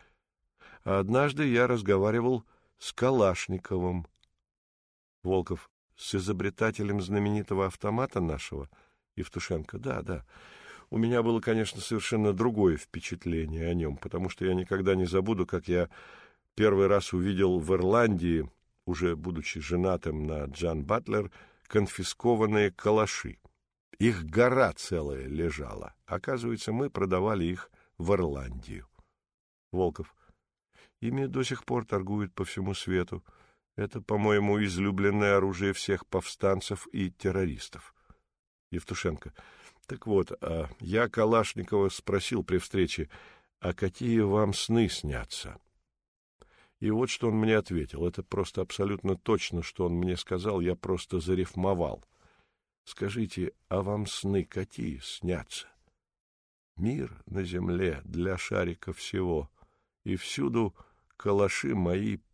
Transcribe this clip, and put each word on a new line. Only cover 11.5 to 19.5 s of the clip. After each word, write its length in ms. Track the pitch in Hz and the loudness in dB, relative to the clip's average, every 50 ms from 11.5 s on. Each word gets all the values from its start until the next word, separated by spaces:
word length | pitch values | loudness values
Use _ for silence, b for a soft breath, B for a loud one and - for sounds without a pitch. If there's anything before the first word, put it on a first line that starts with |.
| 113 110 110 - - - | 0 0 0 -2 -4 -8
совершенно 520 | 92 - 117 107 - - 120 107 107 104 98 | -6 -4 -4 -4 -2 0 0 2 2 2 2
другое 440 | 92 113 123 113 107 101 90 78 73 | 2 2 0 4 4 4 4 4 4
впечатление 880 | - - - 82 - - 90 85 - 87 85 80 80 76 78 82 80 85 | -2 -8 -10 -10 -8 -8 -10 -6 -4 -2 -2 -2 -2 -2 -4 -4 -2 0
о 60 | 87 | 0
нём, 240 | 87 82 76 71 69 | 0 0 -2 -4 -6
потому 320 | - - - 87 92 92 | -8 -8 -6 -4 -4 -4
что 160 | - - 92 | -4 -2 0
я 80 | 92 92 | 0 0
никогда 420 | 92 92 - 98 95 90 98 95 | 0 0 0 -2 0 2 2 4
не 100 | 92 92 | 4 2
забуду, 400 | 85 90 95 92 107 113 92 90 | 2 2 0 2 2 0 0 0
как 220 | - - 87 - - | -2 -2 -4 -2 0
я 220 | 90 90 87 B B B B B B B B B B B B _ _ | 2 2 2 B B B B B B B B B B B B _ _
первый 320 | - 107 107 101 95 98 95 | 2 4 6 6 6 6 6
раз 260 | 101 98 - - - | 6 4 2 0 0
увидел 460 | 92 90 101 98 92 98 92 90 87 | 0 0 2 2 4 4 4 4 2
в 140 | 76 80 95 | 2 2 2
Ирландии, 760 | 87 90 92 107 120 117 113 101 85 85 87 82 80 73 69 - _ _ _ _ _ _ | 4 4 4 6 6 6 4 4 2 2 2 2 2 0 -2 -8 _ _ _ _ _ _
уже 300 | - 90 78 90 87 85 | -6 -2 0 2 0 0
будучи 440 | 76 78 90 87 82 76 - | 0 -4 -6 -6 -4 -6 -6